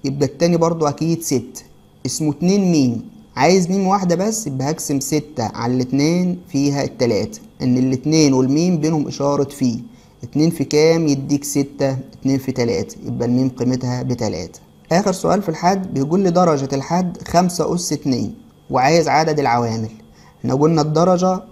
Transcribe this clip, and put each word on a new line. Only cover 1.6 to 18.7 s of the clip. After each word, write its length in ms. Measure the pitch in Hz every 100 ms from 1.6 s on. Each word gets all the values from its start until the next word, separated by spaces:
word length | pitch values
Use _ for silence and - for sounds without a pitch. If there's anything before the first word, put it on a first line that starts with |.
| - - _ _ 131
اسمه 260 | - 156
اتنين 400 | 147 175 202 190
ميم، 380 | 160 127 113 - - - -
عايز 340 | 147 190 170
ميم 180 | 190 185
واحدة 280 | 196 180 170
بس، 320 | 202 220 -
يبقى 240 | 131 135
هقسم 280 | 156 - 139
ستة 440 | - 156 147 -
على 300 | 110 - 117
الاتنين 680 | 127 127 135 151 175 180 180 -
فيها 340 | 139 143 143
التلاتة، 560 | 135 - 120 104 107 - - -
إن 160 | 131 123
الاتنين 560 | 131 127 147 160 147
والميم 440 | 131 131 147 175 170
بينهم 300 | 156 160 135
إشارة 420 | 123 143 143 139
في، 300 | - 127 117 - - - -
اتنين 260 | - 147 160
في 140 | 160
كام 440 | 135 151 156 165 156
يديك 360 | 139 139 139
ستة، 540 | - 143 139 - 135 131 - -
اتنين 180 | 135 135
في 140 | 131
تلاتة، 440 | 127 120 - 107 - -
يبقى 220 | 120 120
الميم 220 | 123 131
قيمتها 540 | 127 123 127 127 123
بتلاتة. 560 | 131 120 110 87 90 - - - -
آخر 200 | 170 202
سؤال 300 | 185 - 185
في 80 | 196
الحد 440 | 156 175 196 190
بيقول 260 | - 139 180
لي 120 | 190
درجة 380 | 175 175 147 135
الحد 440 | 139 - 170 180 - -
خمسة 480 | 170 180 175 156 175
أس 180 | 175
اتنين 420 | 147 143 120 107 - - _
وعايز 380 | _